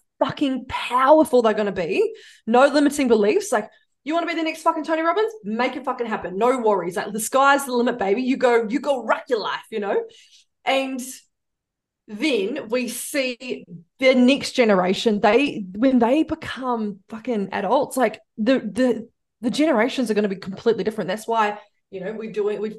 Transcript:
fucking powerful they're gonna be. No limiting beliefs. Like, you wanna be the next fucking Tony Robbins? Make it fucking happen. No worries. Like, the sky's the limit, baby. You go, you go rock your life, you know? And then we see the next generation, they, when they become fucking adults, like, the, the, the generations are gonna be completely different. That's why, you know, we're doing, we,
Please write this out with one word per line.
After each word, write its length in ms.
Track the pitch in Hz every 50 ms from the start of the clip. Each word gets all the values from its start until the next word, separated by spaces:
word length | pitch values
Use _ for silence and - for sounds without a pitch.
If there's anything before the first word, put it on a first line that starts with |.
| _ _ _ -
fucking 460 | 294 - - - 302 269 262 240 - -
powerful 760 | - - - - 247 254 269 269 311 311 320 - - 247
they're 120 | 220 220 208
gonna 180 | 220 214 202
be. 420 | 185 196 170 156 208 330 453 453 - - - - - _ -
No 220 | 220 226 240 269 285
limiting 400 | 254 302 285 262 - - 277 240
beliefs. 420 | 233 220 202 208 165 190 - -
Like, 180 | 247 214 208 - _ _ _ _ _ _ -
you 100 | 269 320
wanna 120 | 339 339
be 80 | 330 339
the 80 | 320 320
next 180 | 320 311 -
fucking 220 | - 339 330 320 285
Tony 180 | - 320 311
Robbins? 300 | 320 330 349 415 440 427 - -
Make 320 | - 196 220 226 247 262 262
it 100 | 294 -
fucking 220 | 262 247 247 233
happen. 300 | 220 214 180 180 180 180
No 240 | 196 226 247 269 254
worries. 360 | 226 214 208 185 170 180 175
Like, 160 | 208 - 214
the 60 | 196 220
sky's 460 | 214 - - 262 277 277 285 285 277
the 60 | 247
limit, 260 | 254 240 233 247 220 -
baby. 240 | 202 190 202 240
You 140 | 262 247 269
go, 300 | 208 - 247 240 233 220 202
you 100 | 226 294
go 260 | - 294 277 254 220
rock 200 | 226 - - - -
your 120 | 247 214
life, 240 | 180 147 139 147 - -
you 80 | 220 214
know? 240 | 202 196 226 453 466 453 - _ _ _ _ - _ _ _ _ -
And 360 | - 269 269 269 262 262 247 247 - - - _ _ _ _ _ _ _ _ _ _ _ _ _ _ _ _ _
then 600 | - 214 208 269 311 254 208 190 208 277 294 - 208
we 200 | 233 254 247 -
see 760 | - - - - - 285 262 254 240 - 262 247 247 254 - - 180 160 - _ _ -
the 160 | 269 262 262
next 380 | 247 247 247 277 254 - -
generation, 680 | - 262 240 214 202 185 180 180 196 - - 233 208 208
they, 440 | 226 208 208 240 285 285 - - 196 180 180
when 240 | 208 240 269 262 247
they 240 | 226 226 269 320
become 760 | 311 - - - - - - 240 262 254 247 226 214 208 202 - _ -
fucking 400 | 226 220 220 254 240 208 196 196
adults, 440 | - 202 196 180 240 294 262 - -
like, 240 | 262 247 214 220 - _ _ _
the, 220 | - 214 240 262 254
the, 500 | - 208 175 214 262 254 240 - - - _ _ _ _ _ -
the 100 | 208 247
generations 600 | 185 - 302 330 285 214 220 269 - - 247 202
are 40 | 214
gonna 140 | 208 208 196
be 80 | 196
completely 480 | 180 - 190 190 - - 233 214 - 185
different. 240 | 214 214 220 185 180
That's 180 | 185 214 -
why, 320 | - 226 226 214 208 208 208 - _ _ _ _ _
you 100 | 202 185
know, 120 | 175 196
we're 180 | 220 226 226 220
doing, 280 | 175 214 202 208 208 190
we, 160 | 208 220 214